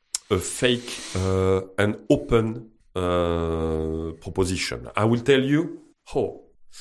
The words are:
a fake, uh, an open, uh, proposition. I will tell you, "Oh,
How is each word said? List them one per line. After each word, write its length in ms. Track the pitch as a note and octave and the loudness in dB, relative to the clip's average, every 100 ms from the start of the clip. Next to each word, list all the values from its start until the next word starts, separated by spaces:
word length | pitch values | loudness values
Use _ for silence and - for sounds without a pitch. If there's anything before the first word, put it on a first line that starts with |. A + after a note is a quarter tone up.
| _ - - | _ -10 -2
a 80 | F#2 | -2
fake, 500 | - - B2+ A#2+ - - - F#2+ | -2 0 0 0 -4 -12 -8 -4
uh, 460 | F#2+ F#2+ F#2+ F#2+ F#2 - | 0 2 2 2 0 0
an 200 | G#2 A2 - | 0 0 0
open, 600 | C#3+ - A#2 A2+ A2 - _ _ F2+ | 0 2 2 2 -4 -12 _ _ -4
uh, 1160 | F2+ F2 E2+ E2+ E2 E2 D#2+ D#2+ D#2+ D#2+ D#2+ D#2+ | 0 2 2 0 0 -2 -2 -2 -2 -4 -6 -10
proposition. 680 | - F#2 F2+ F2+ - A#1+ B1 - | -6 -2 0 -2 -4 -8 -6 0
I 80 | A2 | 2
will 160 | A#2+ | 4
tell 200 | C3 C3 C3+ | 4 4 4
you, 80 | D3 E3+ - - _ - C#3+ | 2 0 -8 -20 _ -6 -2
"Oh, 260 | - - - _ - - | -2 -4 -18 _ -20 -20